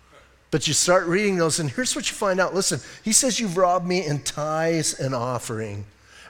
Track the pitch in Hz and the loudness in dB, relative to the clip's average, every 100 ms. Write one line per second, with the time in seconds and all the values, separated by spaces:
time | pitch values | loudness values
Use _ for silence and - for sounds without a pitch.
0 | _ - - _ _ 151 160 143 - 180 | _ -20 -20 _ _ -2 0 0 4 4
1 | 175 180 208 185 165 147 151 175 254 302 | 4 2 2 2 2 2 -2 -2 -4 -2
2 | - - 214 190 175 170 - 143 - - | -4 -2 0 2 2 2 0 -2 -8 -8
3 | 214 220 269 196 220 170 180 180 175 180 | 0 2 2 0 -2 2 4 4 2 -2
4 | 151 143 - - 151 156 165 165 147 - | 0 -4 -4 -6 -4 0 0 0 -2 -2
5 | 135 131 123 120 - 110 110 101 101 _ | -4 -2 -2 -4 -6 -6 -6 -8 -12 _
6 | - - | -20 -20